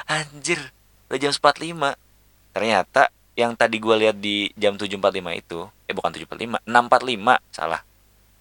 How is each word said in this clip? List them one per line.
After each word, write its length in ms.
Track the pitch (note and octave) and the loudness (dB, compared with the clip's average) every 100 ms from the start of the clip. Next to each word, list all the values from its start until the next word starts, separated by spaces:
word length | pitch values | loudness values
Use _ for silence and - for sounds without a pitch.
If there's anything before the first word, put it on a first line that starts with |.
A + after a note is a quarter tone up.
| - | -4
Anjir, 640 | D#3 D3 C#3+ C#3 E3 C3+ _ _ _ _ | -4 -4 -8 -4 -4 -4 _ _ _ _
udah 80 | C3 | -2
jam 160 | C#3+ | 0
empat 240 | C#3 D3 - | 2 2 0
lima. 400 | D#3+ E3+ C#3 - _ _ _ _ _ | -6 -4 -4 -4 _ _ _ _ _
Ternyata 560 | F#2+ G#2+ G2+ F2 C3+ C3 - _ | -4 2 2 2 2 2 0 _
yang 240 | - A#2+ A#2 | -2 -2 2
tadi 240 | A#2 A2+ | 0 2
gue 120 | A2 A2 G#2+ | 2 4 4
liat 80 | |
di 400 | G2+ G#2 G#2 G2 | 2 -2 -2 -4
jam 240 | - G#2 G2 | 0 0 0
tujuh 240 | G2+ G2 | -6 0
empat 160 | F#2+ F#2 | 0 0
lima 160 | F2 | -6
itu, 320 | F2 - E2+ F#2+ _ - | -10 -8 -12 -12 _ -8
eh 40 | F#3 | -4
bukan 160 | E2+ | -4
tujuh 160 | D#2+ D#2 | -6 -12
empat 80 | D#2 | -10
lima, 180 | A#2 A2+ | -6 -6
enam 240 | - A#2+ A#2+ | 2 2 4
empat 160 | B2 | 2
lima, 400 | C3 A2 A2 B2+ - | 2 -2 2 2 0
salah. 320 | - D#2+ D#2+ - _ _ _ _ _ | -6 -4 -4 -8 _ _ _ _ _